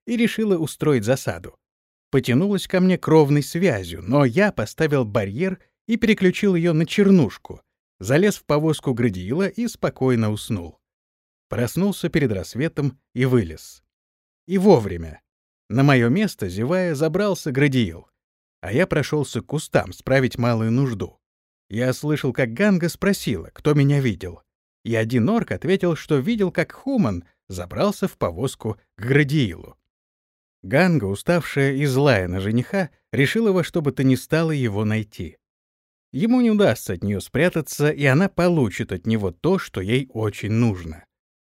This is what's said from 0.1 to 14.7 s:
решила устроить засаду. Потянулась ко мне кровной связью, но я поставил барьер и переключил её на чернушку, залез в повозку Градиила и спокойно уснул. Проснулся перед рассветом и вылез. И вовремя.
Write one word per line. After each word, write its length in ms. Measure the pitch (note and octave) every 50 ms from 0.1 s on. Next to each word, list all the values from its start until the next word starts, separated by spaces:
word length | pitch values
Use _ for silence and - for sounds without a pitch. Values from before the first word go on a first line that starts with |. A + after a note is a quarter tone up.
| A#3+
решила 400 | A3+ A#3+ G3+ - A3 A3 G#3 F#3
устроить 480 | E3 D#3 - - - C#3+ D3+ C#3 A#2 G2+
засаду. 500 | A2+ C3+ - - A#2 E2+ F2 F#2 - - _ _ _ _ _ _ _ _ _ _ _
Потянулась 560 | - C3+ A#2+ B2+ A#2 C#3 F#3 G3+ G3+ F3+ -
ко 140 | - - F#3
мне 160 | F#3 F#3 F3+
кровной 460 | - - - D#3 D#3+ D3 C#3 D3 D3
связью, 600 | C3+ - - E3+ G3 F3 A#2+ G2 F#2 E2+ F2+ F2+
но 220 | F2 G2+ C3 D3 C#3+
я 280 | B2 A2+ F3 G#3 G3+
поставил 520 | - - G#2+ - - - D#3+ D3+ D3 C3+ A#2+
барьер 540 | G#2+ G2+ A#2 G2 G2 G2 C3+ F#3 F#3+ F#3 - _ _ _ _ _
и 120 | - A#3 A3+
переключил 560 | A#3 A3 G#3+ - G3 F#3 F3+ - G#3+ G3+ F3+
её 180 | E3+ E3+ F3
на 140 | D#3+ D#3 E3
чернушку, 760 | - - G#3+ G3+ G3 G3 F3+ C3 F#2 - - - - - - _ _ _ _ _ _ _ -
залез 380 | F#2 G#2+ C3 E3 G3+ G#3 -
в 80 | - -
повозку 500 | - D3 D3+ D#3 D#3+ D3 - - C#3+ B2
Градиила 540 | A2+ A#2+ A#2 F#2 F#2 F2+ G2 C3 F3 G3 F3+
и 200 | - A3 A#3+ A2+
спокойно 640 | - - - D3+ - - C3 C3 B2 A#2 A2 G#2+
уснул. 500 | G#2+ G#2 - - A2+ F2+ E2+ D#2+ - _ _ _ _ _ _ _ _ _ _ _ _ _ _ _
Проснулся 580 | - - A#2+ A#2 - E3 F#3+ G#3 F#3+ - - D#3+
перед 240 | - D#3+ D3 A2
рассветом 640 | G2+ F#2 E2 - - A2+ D3+ E3 - D3+ C#3+ C3+ - _ _ _
и 140 | - A#2+ C3+
вылез. 580 | B2+ B2+ A#2+ F#2 D#2+ D#2 - - - - _ _ _ _ _ _ _ _ _ _ _ _ _ _
И 100 | - F#3
вовремя. 640 | F#3+ F#3 G#3+